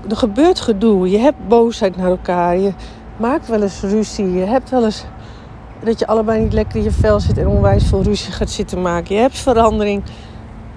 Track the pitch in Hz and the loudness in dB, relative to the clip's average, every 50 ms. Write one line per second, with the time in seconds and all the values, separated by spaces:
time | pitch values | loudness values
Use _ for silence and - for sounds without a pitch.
0 | - 202 214 - 262 214 202 247 311 359 359 - - 247 214 190 226 226 202 185 | -6 -6 -2 0 0 0 2 4 4 4 4 2 0 -2 0 2 4 4 4 4
1 | 185 185 196 208 240 302 - - 185 190 233 233 233 233 226 - 220 190 185 185 | 2 2 2 4 4 2 2 0 0 2 4 4 4 4 0 0 -2 -2 -2 0
2 | 185 180 185 180 - - 180 175 175 175 175 185 196 202 180 - - - - - | 0 0 0 0 -2 -2 0 0 2 2 2 2 0 -2 -2 -6 -10 -16 -18 -18
3 | - - - - 220 240 285 320 - - 226 208 208 196 - - - 190 208 220 | -18 -16 -8 -4 -2 -2 -2 -2 -2 -2 0 0 0 -2 -2 -4 -2 0 0 0
4 | 208 - - - 202 185 180 185 185 202 247 262 262 - 262 254 226 214 - - | 0 -2 -2 -4 -2 0 0 0 0 0 0 0 0 0 0 2 2 2 0 -4
5 | - - - - - - - - - - - - - - - - - 226 226 - | -10 -14 -16 -16 -18 -18 -20 -20 -20 -20 -20 -20 -20 -20 -16 -6 -4 -2 -2 0
6 | 220 - 214 226 214 220 220 220 220 214 226 220 214 - - 220 208 214 - - | 0 0 0 0 2 0 0 0 0 0 0 0 -2 -2 -2 -2 -2 0 0 2
7 | - 214 208 202 - - - - 185 196 202 196 202 196 196 202 - - 202 196 | 4 4 4 2 2 0 0 0 2 2 2 2 4 4 4 4 4 4 2 2
8 | 185 196 208 196 - 190 - - 214 - - - 202 - - 180 180 175 175 170 | 2 2 0 -2 -4 -6 -6 -4 -4 -4 -4 -6 -6 -6 -4 -4 -2 -2 -2 -2
9 | 170 - 196 214 240 269 - - - 269 233 226 226 220 220 214 208 208 202 202 | -2 -2 0 2 2 0 0 -2 0 2 4 4 4 4 2 2 0 0 -2 -2
10 | - - - - - - - - - - - - - - - | -6 -8 -12 -16 -18 -18 -18 -18 -18 -18 -18 -18 -18 -18 -14